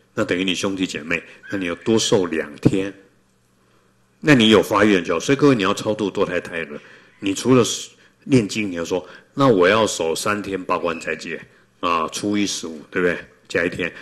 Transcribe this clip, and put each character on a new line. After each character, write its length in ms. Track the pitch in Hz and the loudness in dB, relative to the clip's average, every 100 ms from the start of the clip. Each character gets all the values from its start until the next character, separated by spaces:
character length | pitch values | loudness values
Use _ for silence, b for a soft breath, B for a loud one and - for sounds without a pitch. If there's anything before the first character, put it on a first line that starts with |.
| _ | _
那 100 | - | -6
等 140 | 104 90 | -2 -2
于 60 | |
你 100 | 95 | -2
兄 220 | 85 101 95 | -2 -4 -4
弟 100 | 92 | -4
姐 160 | 80 | -6
妹， 200 | 78 85 - B B | -6 -6 -8 B B
那 80 | 101 | -8
你 80 | 87 | -6
要 100 | 82 | -6
多 220 | - 110 | 0 0
受 280 | - 113 87 | 2 2 2
两 280 | 80 76 71 | -4 -6 0
天， 360 | - 98 98 95 _ _ _ _ _ _ _ _ _ _ _ _ | 2 2 -4 -10 _ _ _ _ _ _ _ _ _ _ _ _
那 140 | 156 135 | 4 6
你 140 | 110 | 8
有 120 | 104 | 6
发 240 | 82 101 107 | 6 4 4
愿 180 | 95 | 4
就 100 | 85 | 0
好。 60 | 82 | -2
所 140 | - | 0
以 20 | 139 | 2
各 120 | 143 | 4
位， 60 | 120 | 4
你 80 | |
要 100 | 95 | 0
超 200 | 101 110 | -2 -4
度 180 | 107 101 | -2 -2
堕 140 | 101 90 | -2 -2
胎 140 | 87 | -2
胎 200 | - 87 | -6 -8
儿， 200 | 73 73 - b b b | -10 -12 -18 b b b
你 140 | 98 | -6
除 220 | 95 120 131 | -2 2 4
了 80 | 107 - - _ b b | 2 -2 -12 _ b b
念 240 | - 131 98 | 0 2 2
经， 220 | 110 101 | -4 -6
你 60 | 85 | -6
要 100 | 82 | -4
说， 200 | 90 - B B | -4 -6 B B
那 140 | 143 139 | 0 2
我 200 | 101 90 | 6 6
要 200 | 110 104 | 4 2
守 260 | - 82 80 | -2 -4 -2
三 260 | 107 104 | -4 -4
天 200 | 98 95 | -6 -8
八 160 | 90 87 | -4 -2
关 200 | 85 82 | -2 -4
斋 160 | 85 80 | -6 -8
戒 260 | 90 80 - b b _ | -10 -12 -14 b b _
啊， 280 | 87 85 78 | -2 -2 -2
初 280 | - 104 104 | -4 -4 -2
一 80 | 98 | -2
十 220 | - 80 | -4 -10
五， 140 | 78 - | -12 -10
对 100 | 95 | -2
不 60 | 90 | -2
对？ 100 | 80 - _ - | -2 -8 _ -6
加 160 | 92 | -2
一 60 | 87 | -2
天 220 | - 85 - | -4 -8 -8